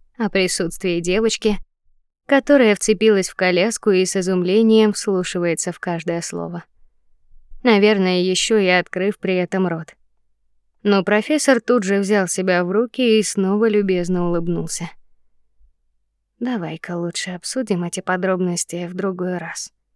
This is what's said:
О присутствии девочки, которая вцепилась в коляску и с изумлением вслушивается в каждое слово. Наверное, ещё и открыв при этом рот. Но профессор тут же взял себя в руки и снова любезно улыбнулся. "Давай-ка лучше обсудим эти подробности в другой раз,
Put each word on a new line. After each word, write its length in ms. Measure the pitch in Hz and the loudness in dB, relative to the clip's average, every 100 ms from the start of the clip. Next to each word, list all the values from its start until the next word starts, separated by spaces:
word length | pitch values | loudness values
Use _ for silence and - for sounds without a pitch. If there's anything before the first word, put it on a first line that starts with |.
| _ - | _ -6
О 120 | 214 | -2
присутствии 680 | 196 185 - 170 - 190 170 | 0 0 0 -4 -4 -4 -2
девочки, 580 | 175 185 220 - 214 202 - _ _ _ _ _ - | 0 0 0 0 -2 -2 -6 _ _ _ _ _ 0
которая 480 | 269 - 285 226 202 | 2 4 6 6 4
вцепилась 540 | - 208 220 202 180 | 0 2 4 4 0
в 60 | - | -2
коляску 540 | 180 175 208 220 214 | 2 2 0 0 2
и 160 | 185 185 | 2 2
с 100 | 196 | 0
изумлением 800 | 185 185 180 202 226 220 214 | 0 0 2 4 6 6 4
вслушивается 760 | 202 - 190 180 180 175 160 - | 2 -2 -2 -2 -2 -2 -2 -4
в 80 | 170 | -6
каждое 420 | - 170 160 170 | -6 -4 -4 -6
слово. 440 | - 175 170 175 - _ - _ _ _ _ - - - | -6 -8 -8 -10 -14 _ -20 _ _ _ _ -20 -18 -4
Наверное, 580 | 254 208 208 208 185 180 | 2 4 4 4 2 2
ещё 360 | 185 180 - 220 | 0 0 2 2
и 100 | 185 | 4
открыв 500 | 180 175 180 196 196 | 2 0 -4 -4 -2
при 180 | 190 185 | -2 -2
этом 280 | 180 190 185 | -2 -2 -2
рот. 300 | 165 160 _ _ _ _ _ _ _ _ _ | -4 -10 _ _ _ _ _ _ _ _ _
Но 200 | 202 202 | 0 2
профессор 580 | 185 208 - 302 - 240 | 2 0 2 0 2 2
тут 220 | - 247 | 2 0
же 160 | 190 202 | 0 -2
взял 280 | 196 208 180 | 0 0 0
себя 360 | - 185 180 | -2 0 0
в 60 | 175 | 0
руки 480 | 202 240 - 247 220 | -2 -2 0 2 2
и 60 | |
снова 460 | 196 - 190 208 220 | 2 -2 0 2 2
любезно 580 | 208 196 185 175 180 175 | 2 0 0 0 -2 0
улыбнулся. 640 | 170 170 170 160 - 170 - _ _ _ _ _ _ _ _ _ _ _ _ _ _ | -2 -2 -4 -6 -8 -10 -14 _ _ _ _ _ _ _ _ _ _ _ _ _ _
"Давай-ка 580 | 240 240 165 160 - 175 | -6 -6 -6 -10 -10 -6
лучше 340 | 175 - - | -6 -6 -10
обсудим 540 | 180 - 254 247 180 175 | -10 -8 -6 -4 -4 -4
эти 160 | - | -6
подробности 840 | - 185 190 185 180 175 - 175 175 | -4 -2 -2 -2 -2 -4 -6 -10 -10
в 60 | |
другой 440 | 180 196 180 180 180 | -6 -6 -4 -6 -6
раз, 340 | 165 - - _ _ | -8 -12 -16 _ _